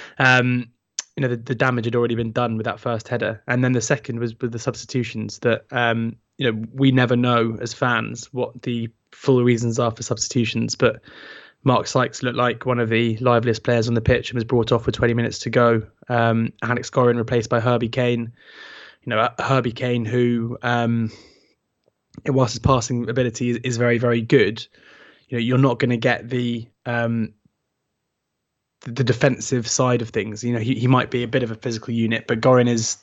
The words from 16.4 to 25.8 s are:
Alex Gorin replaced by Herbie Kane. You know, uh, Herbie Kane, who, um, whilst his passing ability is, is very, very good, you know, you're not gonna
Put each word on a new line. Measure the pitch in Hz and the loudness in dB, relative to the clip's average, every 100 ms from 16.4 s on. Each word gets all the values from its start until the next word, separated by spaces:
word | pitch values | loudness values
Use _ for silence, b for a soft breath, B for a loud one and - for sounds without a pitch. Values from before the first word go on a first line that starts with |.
| 113 - | 0 -4
Alex | 107 120 - | -4 -4 -2
Gorin | - 123 120 | 2 2 2
replaced | 113 120 113 | 0 -2 0
by | 120 | 0
Herbie | 120 120 117 | 2 0 0
Kane. | 131 123 120 117 B B B B B B B | -2 0 -2 -4 B B B B B B B
You | - | -4
know, | 110 | 0
uh, | 120 - | 0 -2
Herbie | 113 135 120 | 0 2 0
Kane, | 117 123 120 110 | -4 -2 -2 -2
who, | 123 120 117 117 - | 0 0 0 -4 -4
um, | 123 120 117 117 110 B B B B B _ _ _ _ _ - - | -2 0 0 0 -2 B B B B B _ _ _ _ _ -12 -2
whilst | 131 120 | 2 2
his | 110 | 2
passing | - 131 - 120 117 | 2 2 0 -4 -4
ability | 123 123 - 120 | -2 -2 -2 -4
is, | 117 | -4
is | 123 117 | -4 0
very, | 120 120 | 0 2
very | 120 117 | 2 0
good, | 117 139 101 113 - B B B B B B | 4 4 4 0 -12 B B B B B B
you | 120 | -4
know, | |
you're | 117 127 | 0 4
not | 135 | 4
gonna | 110 | 4